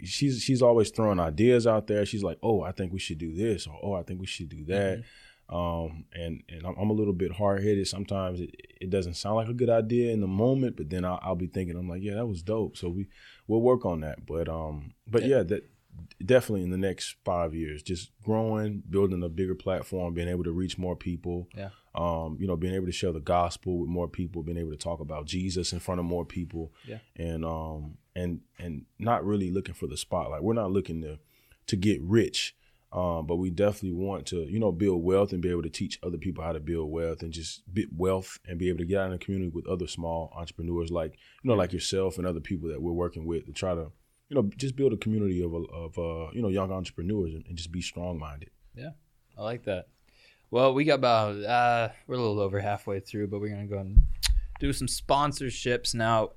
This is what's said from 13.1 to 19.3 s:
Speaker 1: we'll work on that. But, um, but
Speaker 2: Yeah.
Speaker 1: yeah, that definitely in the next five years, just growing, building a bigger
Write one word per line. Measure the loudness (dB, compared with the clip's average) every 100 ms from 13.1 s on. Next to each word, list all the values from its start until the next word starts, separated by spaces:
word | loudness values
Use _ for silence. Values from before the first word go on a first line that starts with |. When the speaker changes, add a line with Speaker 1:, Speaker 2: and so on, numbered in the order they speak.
| -10 -20 -12 0
Speaker 1:
we'll | 4
work | 6 6
on | 2 -2
that. | -4 -8 -6
But, | -4 -2
um, | -4 -6 -8 -12 -16 -2
but | 2
Speaker 2:
Yeah. | 4 4
Speaker 1:
yeah, |
that | 2 -2 -4 _ _ -18 -18 -6
definitely | 4 4 4 -2
in | -2
the | 0
next | 0 -2 -8 -6
five | -2 0 0
years, | -2 -6 -6
just | -6 -8 -8 _
growing, | 0 0 2 0 -2 -4 -2
building | 2 4 2
a |
bigger | -2